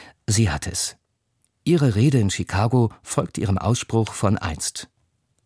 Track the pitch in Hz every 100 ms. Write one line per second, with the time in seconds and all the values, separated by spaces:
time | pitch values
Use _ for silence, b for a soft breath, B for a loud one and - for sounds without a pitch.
0 | B _ - 107 107 76 - - - -
1 | _ _ _ _ _ _ - 170 139 101
2 | 139 131 98 - - 95 113 127 113 B
3 | - - 90 - 104 95 87 127 - 113
4 | 107 - 101 104 92 76 - - - _
5 | _ _ _ _